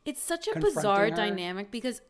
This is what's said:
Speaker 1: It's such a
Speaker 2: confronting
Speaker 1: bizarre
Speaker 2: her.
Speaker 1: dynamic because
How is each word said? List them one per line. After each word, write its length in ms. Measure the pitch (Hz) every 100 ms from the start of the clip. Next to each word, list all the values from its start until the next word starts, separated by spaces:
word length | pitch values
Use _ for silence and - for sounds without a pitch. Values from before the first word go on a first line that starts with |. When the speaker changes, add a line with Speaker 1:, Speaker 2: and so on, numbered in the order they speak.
Speaker 1:
It's 180 | - -
such 240 | - 339 415
a 60 |
Speaker 2:
confronting 240 | - 415 269
Speaker 1:
bizarre 280 | 208 196 214
Speaker 2:
her. 40 |
Speaker 1:
dynamic 640 | 226 208 190 175 185 202
because 280 | 240 254 220 -